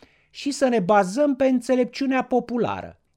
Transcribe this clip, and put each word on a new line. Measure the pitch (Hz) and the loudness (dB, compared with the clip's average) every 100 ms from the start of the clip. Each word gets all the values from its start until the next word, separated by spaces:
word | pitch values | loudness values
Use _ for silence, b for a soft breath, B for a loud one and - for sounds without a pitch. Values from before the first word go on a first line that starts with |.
| b b b | b b b
și | - 285 | -10 -6
să | 269 262 | -2 0
ne | 233 | 2
bazăm | 175 208 185 214 294 262 | 4 4 4 2 0 2
pe | 262 | 2
înțelepciunea | 254 247 254 247 - 277 262 | 0 0 0 0 -2 -2 -2
populară, | 254 247 240 240 156 185 85 - _ | 0 -2 -2 -4 -2 -4 -10 -16 _